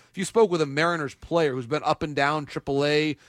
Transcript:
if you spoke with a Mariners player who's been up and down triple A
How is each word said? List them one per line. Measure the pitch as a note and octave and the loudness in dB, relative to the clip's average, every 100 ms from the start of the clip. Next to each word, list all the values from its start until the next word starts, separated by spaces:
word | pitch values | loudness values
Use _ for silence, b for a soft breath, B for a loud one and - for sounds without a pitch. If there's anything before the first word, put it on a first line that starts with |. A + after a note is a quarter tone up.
| b | b
if | - | -10
you | |
spoke | F#3+ A3+ G#3+ | -2 2 4
with | E3+ | 4
a | D3 | 0
Mariners | C#3 E3+ E3+ C#3+ - | 0 0 0 -6 -10
player | - E3+ D#3 | -4 0 0
who's | C3 A#2+ | -2 -4
been | D3+ | -2
up | - G3 | -2 -2
and | D#3+ C#3+ | -2 0
down | C#3+ D#3 C#3+ | 0 0 -4
triple | - - C#3 C#3+ | -8 -2 0 2
A | D3+ D#3 C#3 | 2 0 -4